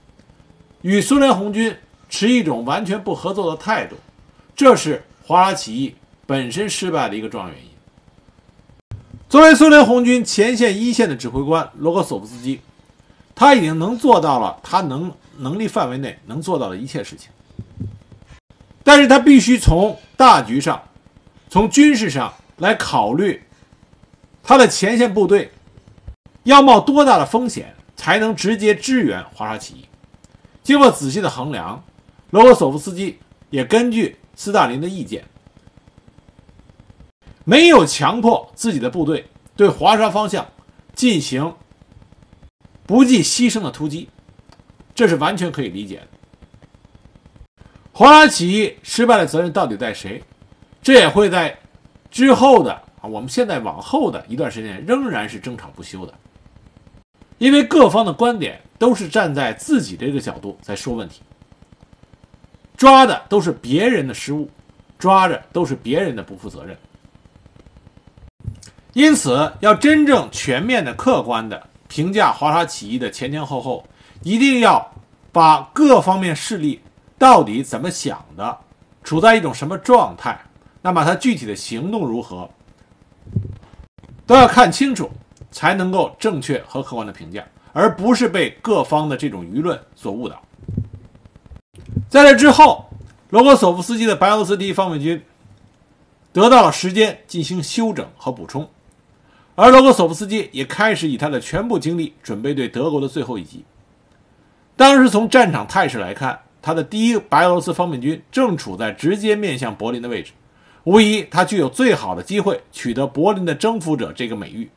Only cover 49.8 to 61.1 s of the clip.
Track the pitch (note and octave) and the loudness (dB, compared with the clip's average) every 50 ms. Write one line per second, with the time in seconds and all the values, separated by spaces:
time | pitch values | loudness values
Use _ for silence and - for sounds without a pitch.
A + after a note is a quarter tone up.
49.8 | B2 A2 G2+ - - G2 G#2+ - - _ _ _ _ _ _ _ _ _ _ _ | -8 -10 -10 -10 -12 -14 -14 -16 -18 _ _ _ _ _ _ _ _ _ _ _
50.8 | - C4 C4 B3 F3+ D3+ C#3+ G3+ G#3 F#3+ F3 F3+ E3 D3 - - _ _ _ _ | 2 4 6 6 6 4 2 2 2 2 0 -2 -2 -4 -6 -12 _ _ _ _
51.8 | _ _ _ _ _ _ - - B3+ C#4 B3 F#3+ B3+ C#4 C4 G#3 D3 A2 - - | _ _ _ _ _ _ -2 2 4 4 4 6 4 4 4 2 0 -2 -6 -10
52.8 | - _ _ _ - A2 G#2+ G#2+ B2 B2+ - B3 B3 G#3 F3 C3 A2 G2 D2+ E2+ | -16 _ _ _ -16 -14 -12 -12 -12 -8 -6 -4 -4 -4 -4 -8 -8 -10 -12 -12
53.8 | - - - D#4 C4+ F#3 A#2+ - - G2+ A2+ C3+ D3+ - - A2 A2 G#2+ F#2+ G2 | -8 -6 -4 -2 -2 -4 -4 -8 -12 -12 -8 -8 -8 -8 -8 -10 -12 -12 -14 -12
54.8 | C#3+ F3+ B3 C4+ C#4 A#3+ D#3+ A2 G#2+ G#2 - G2 - B2+ A#2+ - - - - - | -6 -4 -4 -4 -4 -4 -6 -8 -8 -10 -12 -14 -14 -14 -16 -16 -18 -20 -20 -20
55.8 | F2+ - - F#2+ F2+ E2 - _ _ _ _ _ _ _ _ _ _ _ _ _ | -20 -18 -18 -16 -16 -18 -20 _ _ _ _ _ _ _ _ _ _ _ _ _
56.8 | _ _ _ - _ _ _ _ _ _ _ - A3+ C4+ C#4+ C#4+ B3+ - - D#4 | _ _ _ -20 _ _ _ _ _ _ _ -2 2 2 4 4 2 2 4 4
57.8 | B3 D3 D3+ A3 A3+ F#3+ D3+ - A#3 A#3+ A#3+ G#3 D3 - - - _ _ _ - | 4 4 4 2 -2 -2 -2 -2 -2 -2 -2 -4 -6 -8 -10 -12 _ _ _ -2
58.8 | A3+ B3 A#3 - F#3 D#3 - A3 G3 D#3 C#3+ C#3+ C3+ A2+ A2 - - - D#4 A#3+ | 0 0 0 0 -2 -4 -2 -2 -2 -2 -2 -4 -4 -6 -6 -8 -4 -2 -2 -2
59.8 | C#3+ G2 F#2+ - A#2+ C3+ C#3 C3+ - A2+ - - F#2+ G2+ F#2+ - _ - G2+ - | -2 -4 -10 -10 -8 -8 -6 -6 -8 -10 -12 -12 -14 -16 -16 -16 _ -14 -14 -12
60.8 | - G#2 F#2+ A#2 G2+ D#2+ | -10 -10 -10 -10 -12 -14